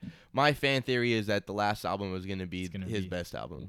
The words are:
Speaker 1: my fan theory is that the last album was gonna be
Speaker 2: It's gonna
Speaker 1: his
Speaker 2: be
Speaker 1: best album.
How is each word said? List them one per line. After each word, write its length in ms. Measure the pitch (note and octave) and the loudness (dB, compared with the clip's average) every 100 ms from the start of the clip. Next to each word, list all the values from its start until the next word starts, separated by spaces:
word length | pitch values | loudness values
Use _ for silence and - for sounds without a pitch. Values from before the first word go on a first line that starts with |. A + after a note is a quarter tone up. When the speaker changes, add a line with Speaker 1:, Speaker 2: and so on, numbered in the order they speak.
| - - - | -12 -16 -8
Speaker 1:
my 200 | C3 C#3+ | 2 4
fan 280 | C#3+ C#3+ C3+ | 4 2 2
theory 300 | B2 B2 A#2+ | 2 2 4
is 140 | A2+ G#2 | 4 4
that 200 | G#2 - | 0 0
the 60 | |
last 320 | G2+ G#2 G#2+ F#2 | 0 0 0 -2
album 260 | G2 G2 | -2 -2
was 140 | F#2 F#2+ | -4 -4
gonna 220 | F#2+ F2+ | -6 -4
be 140 | F2+ | -4
Speaker 2:
It's 80 | F#2 | -4
gonna 160 | F#2+ F#2 | -6 -4
Speaker 1:
his 180 | G#2+ | -2
Speaker 2:
be 60 | F#2 | -2
Speaker 1:
best 260 | F2+ E2+ A#1+ | -4 -4 -8
album. 320 | A#1 C#2+ | -8 -10